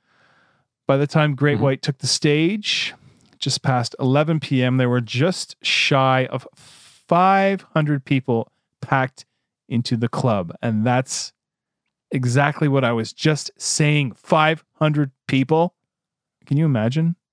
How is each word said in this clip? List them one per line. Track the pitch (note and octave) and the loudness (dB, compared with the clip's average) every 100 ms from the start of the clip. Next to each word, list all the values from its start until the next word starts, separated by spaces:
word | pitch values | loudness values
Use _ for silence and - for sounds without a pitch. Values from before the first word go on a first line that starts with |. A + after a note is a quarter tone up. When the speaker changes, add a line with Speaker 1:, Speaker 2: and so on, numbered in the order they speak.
| _ _ _ _ _ _ _ _ - | _ _ _ _ _ _ _ _ -2
Speaker 1:
By | C#3 | 0
the | D3 | 2
time | D#3+ D3+ | 2 0
Great | C3 D3 | 0 0
Speaker 2:
Mm-hmm. | B2+ | 2
Speaker 1:
White | C3+ C3+ | 0 -2
took | - C#3+ | -6 -6
the | C#3 | -6
stage, | - D#3 D3 E3 G#3+ - - - - _ _ _ _ | -2 0 2 0 -2 -4 -6 -6 -10 _ _ _ _
just | - - | -6 -2
past | C#3+ B2 B2 - | 0 0 -2 -4
eleven | C3+ C#3 D3+ D#3+ | 0 2 2 -2
P | - C3 | 0 0
M, | B2+ B2+ | 2 2
there | B2 | 2
were | B2 | 0
just | A2+ B2 E3 F3+ - - | -2 -2 0 -2 -10 -10
shy | - - - C#3 C3 C3 B2+ | -4 -2 0 2 2 2 0
of | B2+ - - | -6 -10 -20
five | - - - _ - E3+ F#3 G3 G3 G3 - | -20 -20 -20 _ 0 2 4 4 2 0 -4
hundred | D#3+ D3 C#3+ | -2 0 -2
people | - C#3 - A#2 - _ _ _ | 0 0 0 -2 -4 _ _ _
packed | - C#3 C3 - - _ _ _ _ | -2 -2 -2 -6 -20 _ _ _ _
into | A#2+ A#2+ A#2+ | -4 -2 -2
the | A#2 | -2
club. | - B2+ G#2 E2+ - | -2 0 0 -4 -6
And | A#2 G#2+ | -4 -2
that's | A2+ B2 B2+ - - - _ _ _ _ _ _ _ | 0 0 -2 -8 -12 -16 _ _ _ _ _ _ _
exactly | C#3 B2 B2 C#3+ D3 D3+ | -4 0 2 0 0 0
what | C3+ | 2
I | B2 | 0
was | A#2 A2+ | -2 -6
just | - D#3 D3+ - - | -4 -2 -2 -6 -10
saying. | - - D3+ D3 C#3 | -6 0 2 2 0
Five | - - D#3+ D#3 D#3+ _ | -6 0 4 4 0 _
hundred | _ D#3 D3 C#3 - - | _ 0 2 -2 -6 -2
people. | C3+ C3+ D#3+ F3 - _ _ _ _ _ _ | 0 2 2 0 -4 _ _ _ _ _ _
Can | _ C#3 | _ 0
you | D#3+ | 2
imagine? | B2 A2+ C#3 E3 E3+ _ | 2 0 0 -2 -4 _